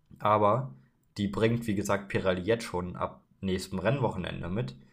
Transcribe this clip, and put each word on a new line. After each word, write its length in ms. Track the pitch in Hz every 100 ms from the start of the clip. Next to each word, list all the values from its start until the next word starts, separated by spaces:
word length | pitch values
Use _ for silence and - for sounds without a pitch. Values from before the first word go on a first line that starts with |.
| _ -
aber 560 | 104 107 104 113 135 - _ _ _ -
die 120 | 98
bringt, 380 | 98 113 117 -
wie 80 |
gesagt, 340 | 101 98 98 -
Pirelli 340 | 107 92 90
jetzt 220 | 90 113
schon 300 | - 90 90 90
ab 260 | 92 - _ -
nächstem 380 | 95 92 - 92
Rennwochenende 720 | 95 135 117 95 85 - 85
mit. 280 | 98 127 - -